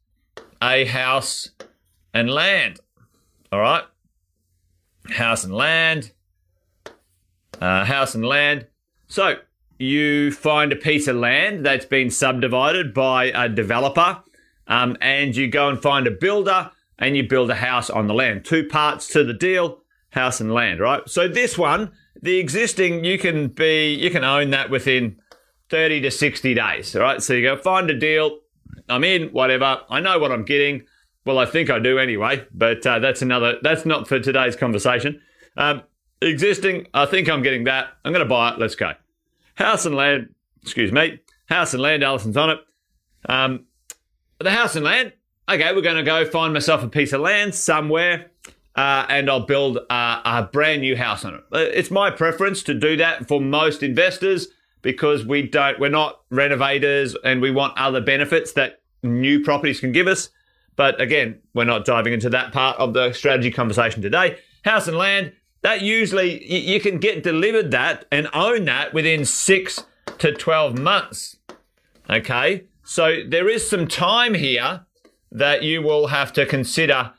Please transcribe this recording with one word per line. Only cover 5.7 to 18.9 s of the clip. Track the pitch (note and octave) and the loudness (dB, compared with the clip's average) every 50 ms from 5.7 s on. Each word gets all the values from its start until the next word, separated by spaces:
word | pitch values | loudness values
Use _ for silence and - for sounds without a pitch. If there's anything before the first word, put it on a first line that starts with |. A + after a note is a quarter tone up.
| E3 D#3+ E3 D#3+ D#3+ D#3 A#2 A2 _ _ _ _ _ _ _ _ _ _ _ _ _ _ - - - _ _ _ _ _ _ _ _ _ _ _ - - | 2 2 2 2 0 -2 -6 -12 _ _ _ _ _ _ _ _ _ _ _ _ _ _ -20 -20 -20 _ _ _ _ _ _ _ _ _ _ _ -12 -6
Uh, | - F2+ F#2 F#2+ G2 | -2 0 0 0 0
house | G#2+ C#3 C#3 C3+ C3 - | 0 0 0 -2 -2 -2
and | A2 A2+ | -4 -4
land. | A#2+ C#3 C#3+ D3 D3 D3 C#3+ - - _ _ _ _ _ _ _ - | 0 0 2 2 2 0 -2 -6 -14 _ _ _ _ _ _ _ -8
So | - - G3 F3 C3+ - - _ _ _ _ _ _ - | -2 0 0 0 0 -2 -8 _ _ _ _ _ _ -6
you | C3 C3 C#3+ D3 D3 D3 D3 D3 D3 C#3+ | -4 -2 0 0 0 2 2 2 0 0
find | C#3+ - - D#3 D3+ D3+ D3 C#3+ | -2 -2 0 0 2 2 2 0
a | C3+ - | 0 -2
piece | - D#3+ D3+ D3 D3 C#3 | 0 0 0 0 0 0
of | B2+ A#2+ | -2 0
land | A#2+ A#2+ B2+ C#3+ F3 G#3 G#3 F3+ C#3 | 2 2 2 2 2 0 -2 -2 0
that's | C#3+ C3+ B2+ C3 | 0 0 0 -2
been | - C#3 C3+ C3 A#2+ | 0 0 0 0 0
subdivided | - - C#3+ C3 B2+ B2 A#2+ B2+ A#2+ B2+ C3 D3+ E3 F#3 F3 C3+ G2+ | 0 0 0 0 0 0 0 0 2 2 2 2 0 0 -2 -2 -2
by | C3+ C3 C3 C3 B2+ B2+ B2+ - | 0 0 2 2 2 0 0 0
a | A#2+ B2 A#2+ | 0 0 0
developer, | G#2+ G#2+ A2 F#2+ A#2 A#2+ C3+ C#3 C#3 E3 E3+ F3+ F#3+ - - _ _ _ _ _ _ _ _ - | 0 -2 0 0 0 0 0 0 2 4 2 2 2 -2 -12 _ _ _ _ _ _ _ _ 0
um, | A2 A#2+ B2 B2 A#2+ - | 0 2 2 0 -2 -2
and | - C3 C#3 C#3 C#3+ C#3 A2+ | 0 0 0 0 0 -2 -2
you | B2 C3+ B2 | -2 -2 0
go | G#2+ C#3+ C#3+ C#3+ | 0 2 2 0
and | C3+ A2 | 0 0
find | - D3 C#3 C#3 B2+ A#2+ | 0 0 0 2 0 0
a | |
builder | G#2 F2 D3+ F#3+ G#3 G#3 F#3+ G3 F#3+ F#3 - - _ _ _ _ _ - | -2 0 0 0 0 2 2 2 2 0 0 -2 _ _ _ _ _ -4
and | A#2+ C3 C#3+ C#3 | -2 0 0 0
you | B2 G2+ | 0 2
build | C3+ C3 B2 A#2 | 2 2 2 2
a | A#2+ | 0
house | F#2+ A#2+ B2+ B2 A#2+ A#2+ - | -2 -2 0 0 -2 -2 -2
on | - A2 G#2+ G#2 | -2 -2 0 0
the | G#2 | 0
land. | A#2+ C3 B2 G#2+ F#2+ - | 0 0 0 -2 -4 -4
Two | - E3 D#3+ C#3+ | -2 -2 -2 0
parts | D3+ - D#3 D3+ D3+ | 0 0 0 0 0